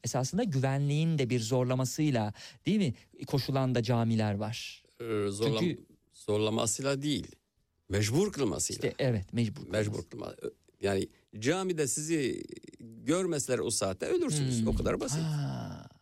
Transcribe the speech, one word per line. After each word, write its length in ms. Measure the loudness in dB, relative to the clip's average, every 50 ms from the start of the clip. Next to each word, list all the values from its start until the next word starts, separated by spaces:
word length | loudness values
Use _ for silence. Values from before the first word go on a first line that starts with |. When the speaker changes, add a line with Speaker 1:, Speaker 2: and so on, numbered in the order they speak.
| -6
Speaker 1:
Esasında 400 | -2 -2 0 -2 0 0 0 0
güvenliğin 720 | 2 2 2 2 2 2 2 2 2 2 2 2 2 2
de 120 | 2 2 2
bir 100 | 2 0
zorlamasıyla, 920 | 2 2 2 2 2 2 2 0 0 0 0 2 2 2 4 2 0 0 -4 -8 -16 -20 -20 -6 _
değil 120 | 2 2
mi, 160 | 4 2 2 0 -4 -12 _ -16 -16 -8
koşulan 500 | -2 -2 -2 0 0 0 2 2 2 2
da 80 | 2 2
camiler 500 | 2 2 2 4 2 2 2 2 2 0
var. 500 | 0 -2 -4 -6 -8 -10 -12 -14 -16 _ _ _ _
Speaker 2:
Ee, 40 | -6 -2 0 0 0 0
zorlam-, 300 | 0 0 0 2 2 2
Speaker 1:
Çünkü 260 | 0 0 -2 -4 -10 _ -20 _ _ _ _
Speaker 2:
zorlamasıyla 880 | -14 -2 0 2 2 2 2 2 2 0 0 0 0 0 0 0 0
değil, 260 | 0 0 0 -2 -4 -8 -14 _ _ _ _ _ _ _ _ _ _ _
mecbur 420 | 0 2 2 4 4 4 2 2
kılmasıyla. 580 | 2 0 0 0 0 0 -2 -4 -4 -2 -4 -4
Speaker 1:
İşte 140 | -2 0 2
evet, 300 | 2 2 2 -2 -2 0
mecbur 320 | 0 0 0 0 -6 -10
kılması. 60 | -4
Speaker 2:
Mecbur 380 | -2 0 0 0 -2 -4 -8 -10
kılma-, 260 | -12 -12 -12 -12 -12 -8 -8 -8 -8 _ _ _ _ _
yani 260 | -2 0 0 0 0 -2 -8 _ _ _ -12 -2
camide 480 | 0 2 2 2 0 -2 0 0 0
sizi 560 | 0 0 -4 -2 0 0 0 0 0 -2 -4 -8 -12 -14 -16 -16 -20 -20 _
görmeseler 800 | -18 -18 -16 -10 -2 0 0 2 2 0 -2 -2 -2 -2 0 0
o 100 | 0 0
saatte 340 | 0 0 0 -2 -2 -2 -2
ölürsünüz. 560 | 0 0 0 2 0 0 0 0 0 2 2
Speaker 1:
Hmm. 60 | 2
Speaker 2:
O 80 | 2 2
kadar 240 | 2 2 0 0 0
basit. 220 | -2 -2 -2 -2
Speaker 1:
Ha. 640 | 0 0 -2 -2 -2 -4 -4 -6 -6 -8 -10 -12 -14 -16 -20 -20